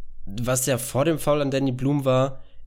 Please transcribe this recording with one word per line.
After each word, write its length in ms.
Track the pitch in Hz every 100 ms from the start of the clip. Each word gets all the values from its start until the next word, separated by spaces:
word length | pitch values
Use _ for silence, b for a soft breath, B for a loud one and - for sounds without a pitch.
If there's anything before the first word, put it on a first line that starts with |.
| - - -
was 400 | 101 120 127 -
ja 120 | 127
vor 280 | - 131 151
dem 140 | 151
Foul 220 | - 147
an 100 | 139
Danny 200 | 135 139
Blum 320 | 127 131 147
war, 400 | 135 127 135 - b b